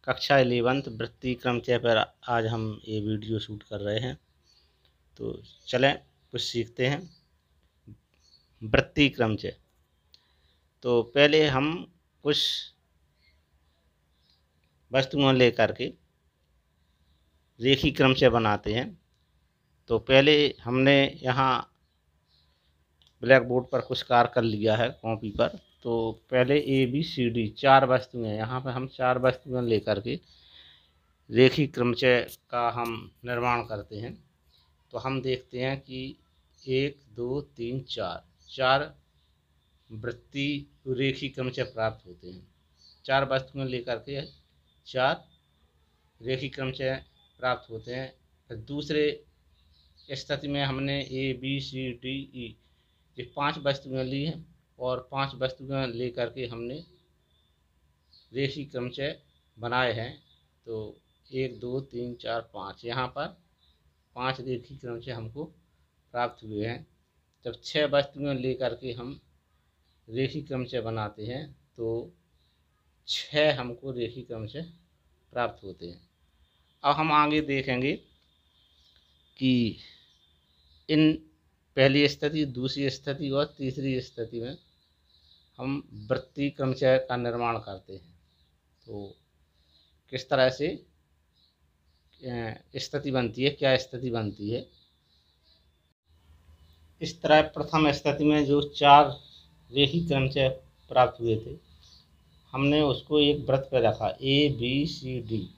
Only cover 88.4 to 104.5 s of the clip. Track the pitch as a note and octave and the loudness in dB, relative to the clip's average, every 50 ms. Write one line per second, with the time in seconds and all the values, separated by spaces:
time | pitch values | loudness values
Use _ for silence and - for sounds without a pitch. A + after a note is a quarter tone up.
88.4 | _ _ _ _ _ _ _ _ _ A2+ A2 G#2 G2+ G2 - _ _ _ _ _ | _ _ _ _ _ _ _ _ _ -16 -14 -14 -14 -14 -18 _ _ _ _ _
89.4 | _ _ _ _ _ _ _ _ _ _ _ _ _ _ - B2+ - _ D3 C3 | _ _ _ _ _ _ _ _ _ _ _ _ _ _ -10 -10 -4 _ 2 4
90.4 | C3 C3 B2+ - C#3+ E3 G#3 - - _ _ _ _ _ _ _ _ _ _ _ | 4 4 2 0 -4 -4 -4 -6 -14 _ _ _ _ _ _ _ _ _ _ _
91.4 | _ _ _ _ _ _ _ _ _ _ _ _ _ _ _ _ D3 B2+ A#2+ A#2+ | _ _ _ _ _ _ _ _ _ _ _ _ _ _ _ _ -12 -8 -8 -6
92.4 | A#2 A2 A2 - _ _ - C3 - - - C#3+ C#3+ C#3+ B2+ C3 B2 A2+ G#2 A#2+ | -6 -8 -10 -12 _ _ -10 -10 -10 -6 -6 -6 -4 -2 -2 -2 -2 -2 -4 -2
93.4 | B2+ C#3+ C#3+ - D3 C3+ C3 B2+ - - - B2 B2 B2+ A#2 A2+ A2 G#2 F#2 - | -2 -2 -2 0 2 2 2 2 0 -4 -12 -8 -6 -4 -4 -2 -4 -4 -6 -6
94.4 | G#2 G#2 A#2 B2 - - _ _ _ _ _ _ _ _ _ _ _ _ _ _ | -6 -6 -6 -6 -8 -10 _ _ _ _ _ _ _ _ _ _ _ _ _ _
95.4 | _ _ _ _ _ _ _ _ _ _ _ _ _ _ _ _ _ _ - _ | _ _ _ _ _ _ _ _ _ _ _ _ _ _ _ _ _ _ -20 _
96.4 | _ _ - _ _ _ _ _ _ _ _ _ E3 D#3+ - - - D3+ D3+ D#3 | _ _ -20 _ _ _ _ _ _ _ _ _ -10 -10 -10 -6 4 6 6 6
97.4 | D3+ D3+ - D#3 D3 - D#3+ D#3 D#3 D3 C#3 - - D3+ C#3 - D3 D3+ D3+ D3+ | 6 4 -2 -8 -6 0 2 4 4 4 2 2 0 -2 0 2 4 4 4 4
98.4 | D3 C3+ C#3+ D3 C#3+ D3 - - C#3+ C#3+ C#3+ D3 D3 C#3+ C3+ - - - - - | 4 4 2 2 2 0 -2 4 10 10 12 12 10 8 2 -10 -16 -20 -20 -20
99.4 | - _ _ _ _ _ A#2+ C3+ C#3+ C#3 E3 E3+ E3+ - D3 C3+ C3 C3 - C#3+ | -20 _ _ _ _ _ 0 2 2 2 2 -2 0 0 0 0 0 0 2 2
100.4 | C3+ C3 C3 - - - _ _ _ _ B2 B2+ B2 B2 - - A#2 A#2 A2 A2 | 2 2 0 -2 -14 -20 _ _ _ _ 4 4 4 4 4 -4 -2 0 0 0
101.4 | - A#2+ C3+ - _ _ - _ _ - - - _ _ _ _ _ _ _ _ | -2 -8 -16 -18 _ _ -20 _ _ -20 -20 -20 _ _ _ _ _ _ _ _
102.4 | _ _ - C3 C#3 C#3+ D3 D3+ D3+ C#3+ B2+ C3+ - - D3 D3+ D3 C#3+ D3 D3 | _ _ -4 -2 0 2 4 4 4 2 0 -2 -4 0 2 4 4 4 4 0
103.4 | B2+ A#2 C3 C3+ C3+ - - B2+ A2+ A2 G#2 - A2+ G2 - - C3 C3+ C3+ C#3+ | 0 0 0 0 0 0 0 2 2 2 2 2 -4 -4 -4 -2 0 2 4 4
104.4 | D3 C#3+ | 4 4